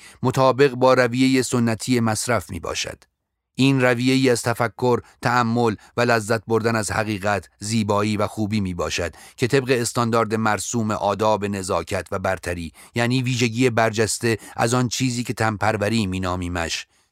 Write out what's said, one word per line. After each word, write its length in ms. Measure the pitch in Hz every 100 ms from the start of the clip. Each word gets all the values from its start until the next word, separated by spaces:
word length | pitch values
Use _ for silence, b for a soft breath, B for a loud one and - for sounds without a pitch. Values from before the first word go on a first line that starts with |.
| B B
مطابق 480 | 123 131 131 123 143
با 240 | 123 127
رویه 480 | 127 123 123 131 131
سنتی 580 | 120 127 117 110 - 123
مصرف 500 | 113 107 - 117 -
می 100 | 90
باشد. 440 | - - - - _ _ _ _ _
این 260 | - 135 135
رویه‌ای 500 | 123 120 127 131 131
از 120 | 120
تفکر، 580 | - 117 117 - 123 117 b b
تأمل 520 | 127 123 117 117 117 101 b -
و 40 |
لذت 460 | 120 117 104 117 107
بردن 300 | 113 110 113
از 160 | 104
حقیقت، 560 | 98 107 104 101 101 - _
زیبایی 580 | 104 113 104 101 107 101
و 100 | 104
خوبی 340 | - 107 107
می 140 | 95
باشد 400 | 87 80 - 85 B B -
که 100 | 120
طبق 240 | 139 127 127
استاندارد 540 | 117 - 117 117 113
مرسوم 560 | 110 110 104 - 120 107
آداب 540 | 104 101 101 110 107
نزاکت 640 | 101 101 92 90 85 98 87
و 60 | 98
برتری، 540 | 95 92 - 87 82 B B
یعنی 280 | 120 120 131
ویژگی 480 | 123 123 120 110 127
برجسته 680 | 113 113 107 107 - 117 110 B -
از 180 | 120
آن 140 | 127 123
چیزی 360 | - 131 120
که 80 | 120
تنپروری 760 | 110 110 104 104 107 101 113 98
می 140 | 92
نامیمش، 680 | 92 90 87 87 82 - - _ _